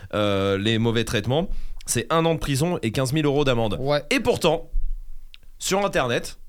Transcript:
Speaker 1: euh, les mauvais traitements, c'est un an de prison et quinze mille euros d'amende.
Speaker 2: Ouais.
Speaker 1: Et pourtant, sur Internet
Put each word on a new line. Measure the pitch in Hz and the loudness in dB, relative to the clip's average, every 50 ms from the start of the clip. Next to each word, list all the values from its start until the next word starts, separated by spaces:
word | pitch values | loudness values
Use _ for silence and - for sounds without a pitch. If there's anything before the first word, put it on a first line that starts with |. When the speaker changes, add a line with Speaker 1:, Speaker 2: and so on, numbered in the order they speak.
| - - - | -12 -6 -2
Speaker 1:
euh, | 104 104 104 98 98 98 98 98 98 | 0 0 2 2 2 2 2 0 0
les | 101 113 113 110 | 2 2 2 2
mauvais | 117 117 110 117 110 | 2 2 2 0 0
traitements, | - - 107 104 113 131 160 185 - - - - - - - - | 0 -2 -2 0 0 0 0 0 0 0 -2 -2 -2 -4 -6 -4
c'est | - - 120 - - | -4 -2 -2 0 0
un | 160 165 165 | 2 2 2
an | 165 165 | 2 0
de | - | 0
prison | - 143 139 127 156 180 175 - - | 0 -2 0 0 0 0 0 -2 -4
et | 113 | -2
quinze | - 147 131 123 143 | -2 0 0 0 0
mille | 160 147 | 2 2
euros | 147 135 147 143 | 2 2 2 2
d'amende. | 139 123 117 113 107 95 - | 2 2 2 2 0 0 -2
Speaker 2:
Ouais. | 127 139 147 147 - - | 0 0 0 0 0 0
Speaker 1:
Et | 254 277 | -2 0
pourtant, | 202 240 214 - - 160 156 165 - - - - - - - - - - - - - - - - - - - - | 2 2 2 4 4 2 2 2 0 0 0 2 2 2 0 -2 -4 -8 -8 -10 -10 -12 -16 -18 -18 -20 -14 -8
sur | - - 190 196 202 | -4 -2 0 0 0
Internet | 196 - 165 135 120 120 175 185 - - - - | 0 2 2 2 2 0 -2 -2 -6 -10 -14 -16